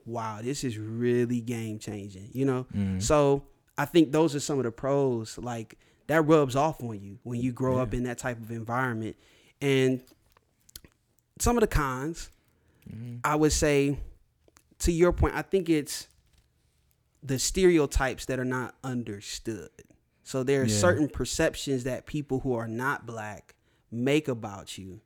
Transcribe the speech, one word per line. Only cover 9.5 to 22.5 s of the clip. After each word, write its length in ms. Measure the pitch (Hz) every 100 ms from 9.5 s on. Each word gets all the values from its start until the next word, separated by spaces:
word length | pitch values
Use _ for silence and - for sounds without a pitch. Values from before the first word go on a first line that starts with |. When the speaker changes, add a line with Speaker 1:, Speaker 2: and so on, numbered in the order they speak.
| _
Speaker 1:
And 400 | 139 135 131 127 - _ _ _ _ _ _ - - _ _ _ _ -
some 160 | 233 240
of 60 |
the 60 | 214
cons, 600 | 147 139 127 151 165 - _ _ _ _ _ -
Speaker 2:
Mm-hmm. 260 | 110 120 120
Speaker 1:
I 120 | 143 151
would 160 | 151
say, 480 | - 156 143 139 143 - - _ _ _ _ _ _
to 120 | -
your 220 | 165 175
point, 220 | 170 156 147
I 80 |
think 260 | - 196 165
it's 380 | 156 135 - - _ _ _ _ _ _ _ _ _ _ _
the 160 | 135 131
stereotypes 880 | - 190 185 165 139 - 131 - -
that 140 | 127
are 40 | 127
not 300 | 127 120 -
understood. 840 | 135 123 113 101 - - 117 104 78 - - _ _ _
So 180 | - 135
there 220 | 131 139
are 20 | 117
Speaker 2:
Yeah. 100 | 104
Speaker 1:
certain 280 | 175 - 143
perceptions 720 | - 127 - 160 - 147 131
that 240 | 127 123 -
people 320 | 151 139 131
who 160 | 135